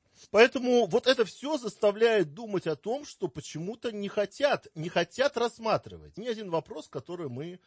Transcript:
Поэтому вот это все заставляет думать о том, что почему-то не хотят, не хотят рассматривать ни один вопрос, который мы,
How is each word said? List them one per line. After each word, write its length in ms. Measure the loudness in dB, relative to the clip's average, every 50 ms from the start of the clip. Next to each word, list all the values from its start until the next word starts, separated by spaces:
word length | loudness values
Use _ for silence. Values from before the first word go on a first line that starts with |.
| _ _ _ _ -8 2
Поэтому 560 | 6 8 8 8 6 2 0 2 4 4 4
вот 220 | 4 2 2 2 2
это 180 | 2 2 2
все 320 | -2 -4 -6 -6 -4 -4 -4
заставляет 800 | -4 -6 -2 0 2 2 4 4 4 4 4 4 2 0 -4
думать 320 | -10 -8 -6 -6 -4 -2 -4
о 80 | -4
том, 280 | -4 -4 -4 -4 -4 -6
что 240 | -10 -10 -8 -8 -6
почему-то 640 | -6 -8 -12 -10 -10 -8 -8 -8 -8 -6 -8 -8
не 180 | -6 -6 -6 -4
хотят, 580 | -2 -2 -2 -2 -2 0 0 0 0 0 -4 -8 -10
не 140 | -8 -8 -2
хотят 480 | 0 0 0 0 0 0 0 0 2 0
рассматривать 840 | -2 -2 -2 -4 -2 0 0 0 0 -6 -16 -18 -18 -16 -14 -8
ни 80 | -6 -6
один 240 | -6 -6 -4 -4
вопрос, 360 | -2 -4 -4 -4 -8 -12 -12 -10
который 420 | -12 -12 -10 -10 -10 -8 -8 -8
мы, 300 | -8 -8 -10 -10 -12 -16 _